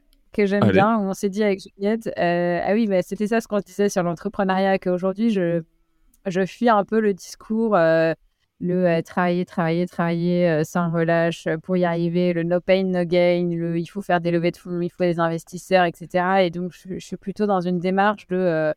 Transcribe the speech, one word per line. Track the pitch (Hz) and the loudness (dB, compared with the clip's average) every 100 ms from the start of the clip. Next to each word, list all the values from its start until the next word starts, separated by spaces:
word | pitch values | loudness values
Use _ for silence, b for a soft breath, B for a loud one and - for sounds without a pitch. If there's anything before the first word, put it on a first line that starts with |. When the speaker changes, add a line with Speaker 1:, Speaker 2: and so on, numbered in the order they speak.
| _ _ _ | _ _ _
Speaker 1:
que | - 196 | -2 0
j'aime | 202 | 4
Speaker 2:
Allez. | 202 | 4
Speaker 1:
bien, | 190 208 226 | 4 4 2
où | |
on | 196 | -2
s'est | 185 202 | -4 -4
dit | 196 | 0
avec | 208 190 | 0 -2
Juliette, | - - 202 226 208 - | -6 -6 -4 -2 -6 -2
euh, | 175 175 175 175 | 0 2 0 0
ah | - | 0
oui, | 214 214 | 0 2
bah, | 185 | 0
c'était | - 190 208 | -2 -4 -2
ça | 226 | -2
ce | - | -2
qu'on | 208 | -4
se | - | -4
disait | - 202 | -2 0
sur | 190 | 0
l'entrepreneuriat, | 175 165 202 - 190 185 196 190 | -2 -4 -6 -4 -2 0 0 0
qu'aujourd'hui, | 185 180 190 190 233 | 0 -2 -2 0 0
je, | 196 170 170 160 _ _ _ _ _ 196 | 0 0 -2 -6 _ _ _ _ _ -6
je | 180 185 | -2 -4
fuis | - 233 | 0 2
un | 208 | 2
peu | 180 220 | 2 0
le | 208 | 0
discours, | 190 - - - 220 226 190 | -2 -10 -20 -6 -2 2 4
euh, | 165 165 160 156 _ _ _ _ | 4 4 2 -2 _ _ _ _
le, | 175 180 180 | -2 2 2
euh, | 165 | 2
travailler, | - - 180 175 185 | -2 -2 0 0 -4
travailler, | - 165 170 180 | -2 -2 0 -2
travailler, | - 170 170 175 175 175 | -2 -2 0 0 2 2
euh, | 156 | 0
sans | 160 180 170 | 0 -2 -2
relâche, | 170 165 170 170 165 170 | -2 2 2 0 -2 -6
euh, | 160 | -6
pour | - 185 | -2 0
y | 175 | 0
arriver, | 170 170 175 180 | 0 -2 0 0
le | 165 | 0
no | 170 180 | 0 -2
pain, | - 190 190 | 2 2 2
no | 180 170 | -2 0
gain, | 175 175 175 175 | 2 4 2 0
le | 170 170 165 | -2 -4 -4
il | 170 | -6
faut | 196 | -8
faire | - 180 | -2 0
des | 170 | 0
levées | 170 175 | 0 -2
de | - | -4
fonds, | 180 175 | -8 -6
il | 175 | -6
faut | - | -2
des | 180 170 | -2 0
investisseurs, | 165 165 - 180 - 185 170 | -2 -2 -8 -16 0 2 2
et | |
cetera. | - 160 180 180 196 | -2 -4 -2 2 2
Et | 180 | 2
donc, | 175 180 | -2 -8
je, | - 185 170 | -10 -14 -14
je | - | -12
suis | 185 | -12
plutôt | 196 185 208 | -10 -4 0
dans | 190 | 0
une | 175 180 | 0 -2
démarche | 185 190 208 208 - | 0 0 0 -2 -6
de, | 185 | -2
euh, | 180 160 156 | 0 0 -2